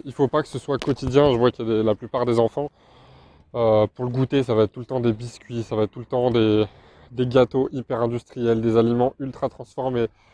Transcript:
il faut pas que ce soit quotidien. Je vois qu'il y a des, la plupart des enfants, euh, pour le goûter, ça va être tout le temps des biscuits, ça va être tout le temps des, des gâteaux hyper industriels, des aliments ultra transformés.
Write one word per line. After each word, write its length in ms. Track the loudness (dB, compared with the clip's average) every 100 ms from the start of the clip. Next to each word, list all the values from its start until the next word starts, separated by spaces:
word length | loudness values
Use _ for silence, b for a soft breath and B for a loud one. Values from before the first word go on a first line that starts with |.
il 80 | -4
faut 160 | -2 0
pas 140 | 0
que 60 | -4
ce 100 | -8
soit 180 | -6 -4
quotidien. 540 | -2 -4 0 4 4
Je 60 | 4
vois 120 | 2
qu'il 160 | 0 -2
y 40 |
a 60 | 0
des, 60 |
la 120 | 0
plupart 320 | -2 -4 -4 0
des 120 | 2
enfants, 300 | 2 0 -8 b b b b b b b b -2
euh, 320 | 2 4 2
pour 100 | -2
le 60 | -6
goûter, 340 | -2 0 0
ça 100 | 0
va 100 | 2
être 60 | 0
tout 100 | -2
le 60 | -8
temps 140 | -2
des 120 | -2
biscuits, 520 | -2 -8 -16 -12 -10
ça 100 | -6
va 100 | -4
être 60 | -4
tout 80 | -6
le 60 |
temps 260 | -6 -2 0
des, 360 | 2 4 2 0 B B B B
des 160 | -6 0
gâteaux 420 | 2 2 0 -2
hyper 280 | -4 -6 -4
industriels, 600 | -4 -4 -10 -4 0 0
des 160 | 2 2
aliments 380 | 2 2 0 -2
ultra 300 | -12 -6 -8
transformés. 580 | -8 -16 -8 -4 -2 -4 b b